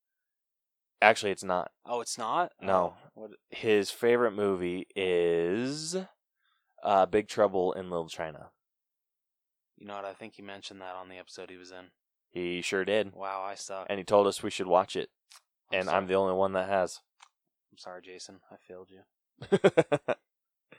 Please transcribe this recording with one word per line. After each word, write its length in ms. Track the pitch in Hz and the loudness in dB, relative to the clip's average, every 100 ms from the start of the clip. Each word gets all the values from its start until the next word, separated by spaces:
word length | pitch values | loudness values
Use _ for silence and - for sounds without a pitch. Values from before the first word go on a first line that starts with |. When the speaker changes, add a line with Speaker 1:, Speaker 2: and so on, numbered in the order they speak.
| _ _ _ _ _ _ _ _ _ - | _ _ _ _ _ _ _ _ _ 4
Speaker 1:
Actually, 300 | 107 110 101 | 4 6 2
it's 120 | 92 | -4
not. 260 | 95 90 - _ - | -2 -4 -4 _ -8
Speaker 2:
Oh, 160 | 120 | -6
it's 160 | - - | -6 -8
not? 360 | 113 151 175 - | -4 -2 -4 -6
Speaker 1:
No. 360 | 92 95 87 - | 0 2 0 -4
Speaker 2:
Oh, 120 | - | -20
what? 180 | - 110 104 _ | -20 -20 -20 _
Speaker 1:
His 400 | - 113 104 98 | -6 2 2 2
favorite 400 | - 117 120 117 | 0 4 4 4
movie 540 | 101 104 92 90 90 - - | 2 0 0 -2 -4 -6 -4
is, 1000 | 92 87 87 85 85 101 131 147 160 185 185 _ _ _ _ _ _ _ | 0 2 4 4 2 0 -2 -6 -6 -8 -8 _ _ _ _ _ _ _
uh, 220 | - 98 92 | 2 4 6
Big 220 | 107 104 | 4 0
Trouble 440 | - 101 95 90 | 2 4 4 0
in 180 | - 92 | 0 -4
Little 180 | 87 80 | -6 -6
China. 380 | - 80 73 73 _ _ _ _ _ _ _ _ _ _ _ _ - | -6 -8 -10 -18 _ _ _ _ _ _ _ _ _ _ _ _ -20
Speaker 2:
You 80 | 101 | -12
know 80 | |
what? 120 | 101 98 | -8 -8
I 80 | |
think 200 | 95 110 - | -10 -14 -16
he 40 | |
mentioned 400 | 101 98 - 98 | -16 -14 -16 -14
that 140 | 92 90 | -12 -12
on 120 | 92 | -14
the 100 | 92 | -16
episode 320 | 90 - 90 | -16 -16 -16
he 60 | 92 | -16
was 120 | 90 | -18
in. 220 | 92 90 _ _ _ _ | -20 -20 _ _ _ _
Speaker 1:
He 340 | 90 87 87 | -6 -4 -4
sure 200 | - 98 | -2 0
did. 300 | 92 107 98 | 2 0 0
Speaker 2:
Wow, 300 | 95 98 98 | -6 -10 -8
I 100 | 95 | -8
suck. 320 | 98 - 95 92 | -10 -12 -10 -6
Speaker 1:
And 80 | 98 | -6
he 40 | |
told 220 | 90 104 101 | 4 6 6
us 160 | - | 2
we 80 | 104 | -4
should 160 | - 92 | -6 2
watch 300 | 90 98 92 | 4 4 -2
it. 140 | - _ _ - _ _ _ | -8 _ _ -20 _ _ _
Speaker 2:
I'm 100 | 98 | -4
Speaker 1:
And 60 | 92 | 2
I'm 40 | |
Speaker 2:
sorry. 120 | 90 92 | 2 2
Speaker 1:
the 60 | 95 | 2
only 180 | 95 | 2
one 200 | 92 98 | 2 0
that 140 | 95 95 | 0 0
has. 320 | 98 87 - _ _ - _ _ _ _ | 2 0 -4 _ _ -20 _ _ _ _
Speaker 2:
I'm 60 | - | -20
sorry, 240 | 92 90 | -18 -16
Jason. 380 | 90 95 - 95 - | -16 -18 -18 -20 -20
I 40 | 98 - | -20 -20
failed 220 | 92 92 | -20 -20
you. 120 | 95 _ _ _ - 123 | -20 _ _ _ -20 -2
Speaker 1:
<laughs> 80 | 190 190 - - 143 - - _ _ _ _ _ | 2 4 4 2 0 -2 -6 _ _ _ _ _